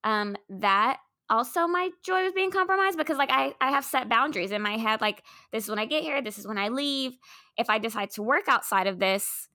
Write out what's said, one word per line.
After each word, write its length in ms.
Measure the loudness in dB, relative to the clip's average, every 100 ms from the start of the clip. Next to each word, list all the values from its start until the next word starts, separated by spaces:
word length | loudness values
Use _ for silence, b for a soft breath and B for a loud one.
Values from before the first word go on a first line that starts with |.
um, 320 | 0 0 -2 -6 -12
that 500 | 0 4 4 4 0 _ _ 0
also 380 | 0 2 0 0
my 220 | 0 -2 -6
joy 200 | -2 0
was 100 | 0
being 180 | 0 0
compromised 460 | 0 2 2 2 0
because, 200 | -2 0
like, 140 | 2
I, 220 | 2 0 0
I 100 | 0
have 140 | 0
set 240 | 0 -2 2
boundaries 420 | 2 2 0 -2
in 100 | -2
my 160 | -2 -2
head, 240 | 0 0
like, 220 | 0 -2 B B B
this 120 | -6
is 60 | -4
when 100 | -4
I 60 |
get 180 | -2 -2
here, 180 | 0 -4
this 160 | -4 -10
is 100 | -8
when 100 | -4
I 120 | -2
leave. 440 | -2 -2 -2 -4 -8 B B B -6
If 120 | 0
I 80 | 0
decide 320 | 0 -6 -6
to 120 | -6
work 240 | 0 0 2
outside 400 | 0 2 2 2
of 120 | 0
this 480 | 0 0 -2 -8 -12